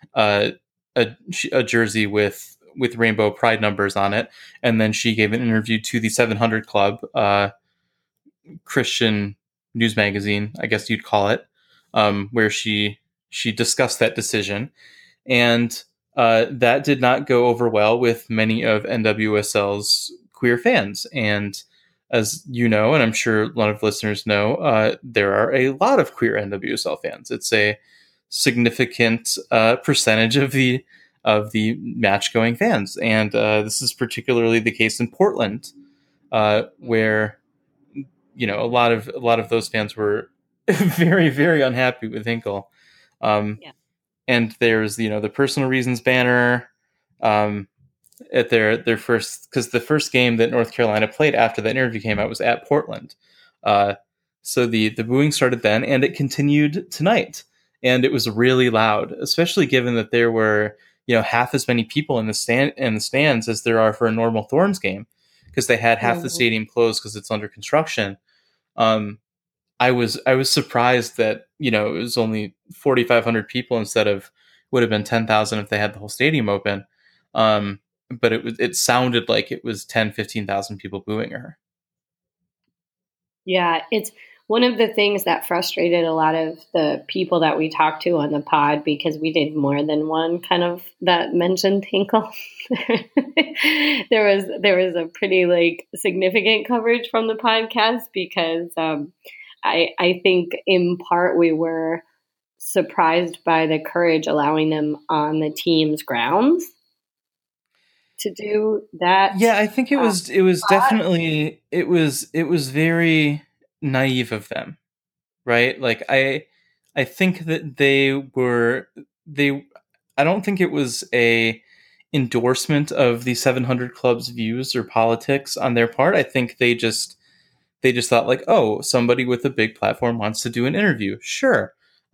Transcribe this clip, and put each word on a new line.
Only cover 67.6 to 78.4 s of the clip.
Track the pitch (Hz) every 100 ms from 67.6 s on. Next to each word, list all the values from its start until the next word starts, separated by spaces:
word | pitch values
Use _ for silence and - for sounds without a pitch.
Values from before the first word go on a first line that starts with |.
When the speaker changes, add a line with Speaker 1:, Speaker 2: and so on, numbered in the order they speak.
| - 151 156 - 98 95 _ _ _ _ _ -
Speaker 1:
Um, | 113 110 104 107 _ _ _ _ _ -
I | 123
was, | 123 113 - 131
I | 131
was | 131
surprised | - - 120 123 127 113 -
that, | 110 107 - -
you | 135
know, | 107 107
it | 82
was | 120 120
only | 113 110 101 - -
forty-five | - 143 127 120 117 117
hundred | 113 104
people | 123 - 117
instead | 104 113 104
of, | 98 - _ _ _ _
would | 127
have | 113
been | 107
ten | 107 117 110
thousand | 107 107 107
if | 104
they | 104
had | 104
the | 98
whole | 104
stadium | - 139 156 107
open. | 101 104 101 - _ _ _ _ -
Um, | 110 107 101 101 _ _ -
but | 120 117
it | 113